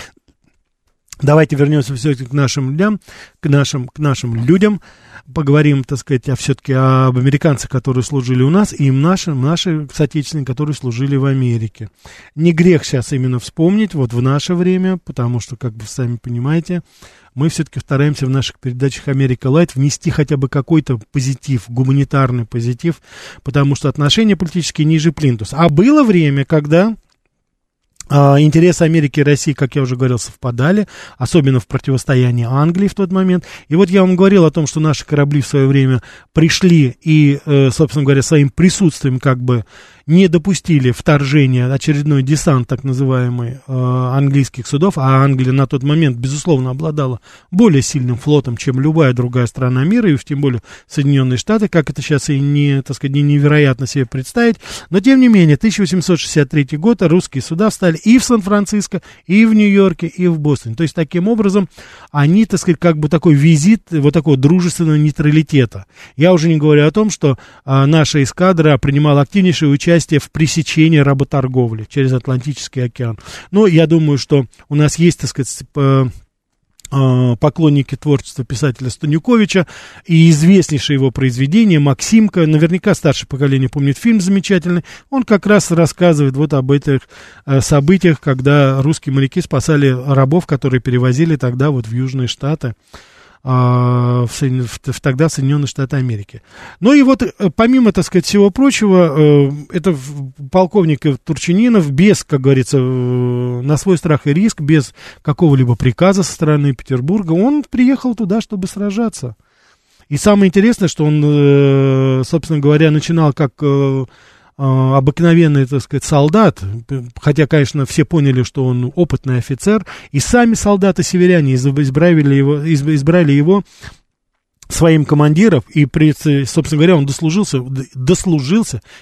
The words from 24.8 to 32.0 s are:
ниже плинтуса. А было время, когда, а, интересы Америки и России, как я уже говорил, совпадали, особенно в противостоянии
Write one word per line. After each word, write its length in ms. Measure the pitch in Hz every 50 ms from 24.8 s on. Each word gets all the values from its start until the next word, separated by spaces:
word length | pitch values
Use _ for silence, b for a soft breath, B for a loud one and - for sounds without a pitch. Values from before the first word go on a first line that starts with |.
| 151
ниже 260 | 151 160 160 147 165
плинтуса. 440 | 143 - 151 135 120 107 110 - - 143
А 100 | 170 170
было 340 | 147 151 202 262 302 302 285
время, 420 | 220 196 175 160 147 139 139 139
когда, 500 | - 165 156 147 147 156 170 190 226 220 - _ _ _ _ _ _ _ _ _ _ _ _ _ _ _ _ _ _ _ - - - 139
а, 280 | 143 143 139 139 143
интересы 400 | 151 151 143 165 165 180 165 -
Америки 400 | 170 156 165 165 147 135 - 151
и 20 | 143
России, 300 | 143 147 135 - 160 135
как 220 | - 143 123 - 143
я 60 | 135
уже 120 | 123 127
говорил, 220 | 120 131 127 123 117
совпадали, 680 | - - - _ - 123 120 120 127 160 190 208 202 B B B B B B B
особенно 440 | 127 - - 175 143 135 131 123
в 60 | - -
противостоянии 800 | - 127 - - 135 120